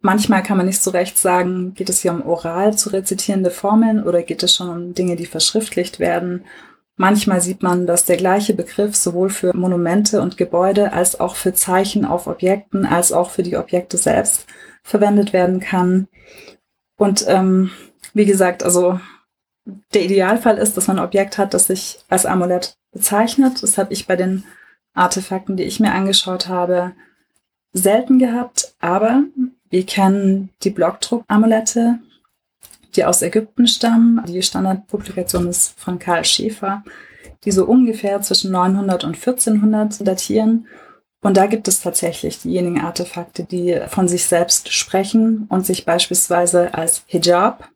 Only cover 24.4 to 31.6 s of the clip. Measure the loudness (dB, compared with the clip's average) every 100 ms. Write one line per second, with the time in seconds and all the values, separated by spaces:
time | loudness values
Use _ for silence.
24.4 | -8 -20 -20 _ _ 0 0 0 -4 -8
25.4 | -6 -4 -4 0 0 2 0 0 -2 -6
26.4 | -4 -2 0 0 -2 -8 _ _ _ _
27.4 | _ _ _ -2 2 2 4 4 4 0
28.4 | -4 -6 -8 _ -2 0 2 2 0 -2
29.4 | -6 _ _ -2 -2 2 2 4 2 0
30.4 | -2 _ -4 0 -2 -2 -4 -4 0 2
31.4 | 4 2